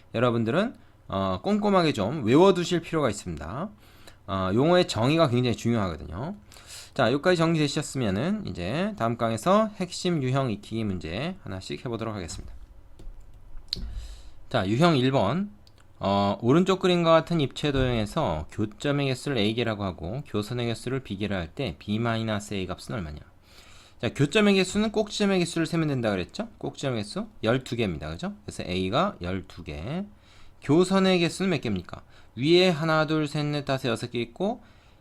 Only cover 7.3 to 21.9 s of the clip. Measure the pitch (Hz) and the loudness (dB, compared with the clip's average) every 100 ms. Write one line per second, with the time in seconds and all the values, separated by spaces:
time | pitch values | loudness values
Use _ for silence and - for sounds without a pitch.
7.3 | 175 165 165 147 156 147 135 113 95 156 | 4 4 4 2 0 -4 -2 0 0 0
8.3 | 214 104 90 87 143 202 208 117 120 113 | -2 -4 -6 -4 -2 -4 -2 -2 0 -2
9.3 | 110 170 202 220 - 175 - 180 165 127 | 0 2 4 2 -4 -8 -4 -2 0 0
10.3 | 135 131 101 - 113 107 90 80 90 156 | 0 0 -4 -6 -4 -2 -4 -4 -6 -6
11.3 | 190 104 95 - 143 131 113 110 104 85 | -8 -10 -10 -8 -10 -6 -6 -6 -6 -8
12.3 | - - - - - - - - - - | -10 -12 -14 -16 -20 -20 -16 -14 -14 -18
13.3 | - - - - - - - - - - | -20 -14 -12 -8 -8 -8 -10 -12 -16 -16
14.3 | - - 120 95 117 170 147 131 135 98 | -18 -2 0 2 4 6 6 4 4 2
15.3 | 160 202 - - - - - 98 101 101 | 2 -2 -8 -20 -20 -20 -4 0 2 2
16.3 | 101 117 156 185 185 185 175 165 165 - | 2 4 4 4 2 2 4 6 4 4
17.3 | 170 143 - 147 135 127 120 107 - 123 | 0 0 -2 -2 2 2 0 -2 -2 -2
18.3 | 78 76 - 107 - 147 143 139 127 - | -2 -4 -4 -4 -2 -2 0 0 -2 -2
19.3 | 127 104 113 113 104 98 82 82 123 - | 0 2 2 -2 -2 -4 -6 -8 -8 -4
20.3 | 104 104 123 120 113 123 131 - 98 104 | -4 -4 -4 -4 -4 -4 -6 -6 -6 -2
21.3 | 98 82 - 127 80 - | -4 -4 -6 -6 -6 -4